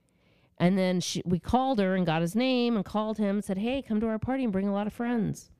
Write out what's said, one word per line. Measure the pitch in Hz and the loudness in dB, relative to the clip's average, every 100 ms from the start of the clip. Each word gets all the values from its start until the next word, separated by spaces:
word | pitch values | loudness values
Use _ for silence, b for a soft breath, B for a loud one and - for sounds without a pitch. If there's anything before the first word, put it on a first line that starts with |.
| _ _ _ _ _ - | _ _ _ _ _ 0
And | 175 190 | 2 4
then | 185 180 | 2 0
she, | - 185 | -2 -4
we | - 180 | -2 -2
called | - 247 262 247 | 2 2 2 2
her | 190 190 | 2 2
and | 170 | 2
got | 160 | 2
his | 170 214 | 0 0
name | 262 254 240 226 | 2 2 2 0
and | |
called | 180 208 214 214 | -2 -2 -2 -2
him | 208 202 | 0 0
and | 202 | -2
said, | 190 | -4
"Hey, | 226 269 | -2 -4
come | - 214 | -2 -2
to | 226 | 0
our | 220 | -2
party | - 269 | -2 -2
and | 247 | 0
bring | 190 202 | 0 0
a | |
lot | 202 208 | -2 -4
of | |
friends." | - 240 240 170 143 - - | -4 -2 0 -2 -4 -10 -6